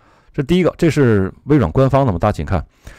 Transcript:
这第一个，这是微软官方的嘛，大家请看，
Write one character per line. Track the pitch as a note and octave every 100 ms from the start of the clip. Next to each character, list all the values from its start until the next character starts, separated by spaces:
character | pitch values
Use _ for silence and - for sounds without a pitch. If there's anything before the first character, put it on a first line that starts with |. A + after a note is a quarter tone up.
| _ _ _
这 | -
第 | C3+ F3
一 |
个， | D#3+ -
这 | E3+
是 | D3 B2 G#2 F#2+ -
微 | - D3
软 | E2+
官 | G2+ C3
方 | C3+
的 | C3+
嘛， | E2+
大 | G#2+
家 |
请 | G2
看， | D2 F2 - _ -